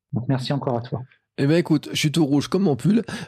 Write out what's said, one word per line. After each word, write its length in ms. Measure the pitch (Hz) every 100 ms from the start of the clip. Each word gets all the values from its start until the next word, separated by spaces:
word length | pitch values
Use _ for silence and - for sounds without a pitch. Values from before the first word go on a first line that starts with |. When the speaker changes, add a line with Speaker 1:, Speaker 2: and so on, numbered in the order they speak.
| _
Speaker 1:
Donc, 120 | - 120
merci 240 | 135 -
encore 240 | 143 139 120
à 40 |
toi. 200 | 120 139 127 _ _ -
Speaker 2:
Eh 100 | 139
ben, 80 | 165
écoute, 320 | 175 147 -
je 60 | -
suis 140 | 156
tout 140 | 151 147
rouge 240 | 143 135
comme 140 | 185
mon 120 | 202 -
pull. 280 | 156 220 196 -